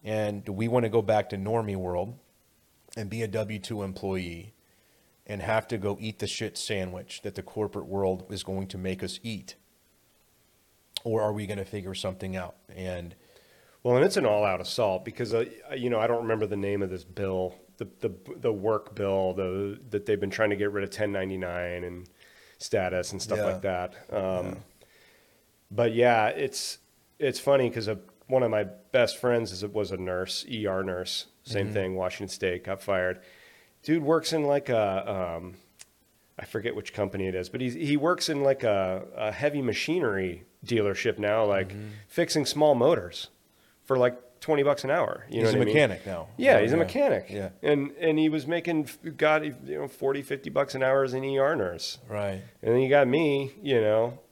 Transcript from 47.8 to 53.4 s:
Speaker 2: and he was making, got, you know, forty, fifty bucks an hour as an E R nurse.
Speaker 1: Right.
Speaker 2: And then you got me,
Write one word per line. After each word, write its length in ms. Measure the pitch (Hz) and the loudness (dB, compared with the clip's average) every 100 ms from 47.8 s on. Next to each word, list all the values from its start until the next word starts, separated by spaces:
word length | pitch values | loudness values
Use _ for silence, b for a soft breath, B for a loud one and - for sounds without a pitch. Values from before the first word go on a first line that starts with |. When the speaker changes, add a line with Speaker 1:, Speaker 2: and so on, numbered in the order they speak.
| 139 139 | 0 0
Speaker 2:
and 200 | 165 156 | 2 4
he 100 | 156 | 2
was 180 | 156 135 | 2 0
making, 420 | 170 170 156 139 - 160 131 | -2 0 -2 -2 -8 -12 2
got, 260 | 151 156 | 4 4
you 100 | 151 123 135 | 0 -8 -8
know, 220 | 151 143 | -6 -6
forty, 320 | - 135 139 | -2 -2 -2
fifty 280 | 135 143 - | -4 -6 -2
bucks 240 | 139 139 | 0 0
an 80 | 135 | 0
hour 200 | 131 139 | 4 4
as 120 | 135 | 4
an 100 | 131 | 0
E 140 | 135 135 | 0 2
R 180 | 139 156 | 2 2
nurse. 420 | 92 85 - - - | -2 -4 -10 -12 -8
Speaker 1:
Right. 340 | 107 101 95 - _ | -4 -4 -4 -10 _
Speaker 2:
And 120 | 110 | 2
then 60 | 123 | 4
you 80 | 131 | 6
got 180 | 143 131 | 4 6
me, 440 | 143 156 139 | 4 4 0